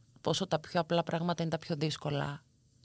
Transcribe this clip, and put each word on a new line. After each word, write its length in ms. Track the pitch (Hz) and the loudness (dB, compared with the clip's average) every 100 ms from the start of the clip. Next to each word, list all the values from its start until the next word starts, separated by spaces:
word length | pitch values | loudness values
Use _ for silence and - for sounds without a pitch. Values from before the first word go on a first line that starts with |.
| - - | -20 -4
Πόσο 260 | - 160 190 | 0 0 2
τα 120 | 156 | -2
πιο 220 | - 180 | 0 -2
απλά 220 | 165 170 | 2 2
πράγματα 400 | 170 170 175 170 | 2 0 0 0
είναι 80 | 165 | 0
τα 80 | 160 | -2
πιο 180 | - 151 | -2 0
δύσκολα. 640 | 156 151 147 143 143 143 _ _ _ _ | 0 -2 -2 -2 -2 -6 _ _ _ _